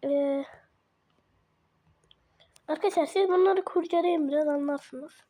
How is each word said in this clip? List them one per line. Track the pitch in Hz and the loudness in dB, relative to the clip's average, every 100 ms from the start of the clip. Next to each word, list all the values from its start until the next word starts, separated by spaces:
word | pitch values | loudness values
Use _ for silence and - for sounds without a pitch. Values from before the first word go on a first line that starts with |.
Ee, | 277 285 285 277 277 - _ _ _ _ _ _ _ _ _ _ _ _ _ _ _ _ _ _ _ - - | 0 0 2 -2 -4 -14 _ _ _ _ _ _ _ _ _ _ _ _ _ _ _ _ _ _ _ -20 -8
arkadaşlar | 311 403 381 302 | -2 0 0 0
siz | 381 381 | 2 2
bunları | 370 370 381 370 | 4 4 2 0
kurcalayın | - 339 339 349 339 285 | -2 0 0 2 0 0
biraz | 294 302 | 0 0
anlarsınız. | 285 285 285 - 254 294 - _ | 0 -2 -4 -8 -16 -16 -20 _